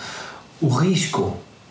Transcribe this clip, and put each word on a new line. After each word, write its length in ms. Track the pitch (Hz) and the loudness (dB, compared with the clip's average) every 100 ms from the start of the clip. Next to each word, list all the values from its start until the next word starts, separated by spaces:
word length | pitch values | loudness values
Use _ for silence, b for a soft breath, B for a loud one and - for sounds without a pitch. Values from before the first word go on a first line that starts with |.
| B B B B B - | B B B B B -2
o 60 | 147 | 2
risco 680 | 123 180 175 - - 98 - - - - | 4 4 4 2 0 -2 -4 -10 -20 -20